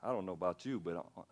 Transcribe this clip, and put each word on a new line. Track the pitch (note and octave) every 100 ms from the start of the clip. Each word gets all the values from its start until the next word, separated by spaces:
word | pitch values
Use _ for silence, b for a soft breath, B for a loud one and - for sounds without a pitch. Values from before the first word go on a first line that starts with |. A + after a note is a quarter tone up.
I | A#2
don't | B2 F#2+
know |
about | E2+ F2+ F2 B2+
you, | B2
but | E2+ E2+
on | - - -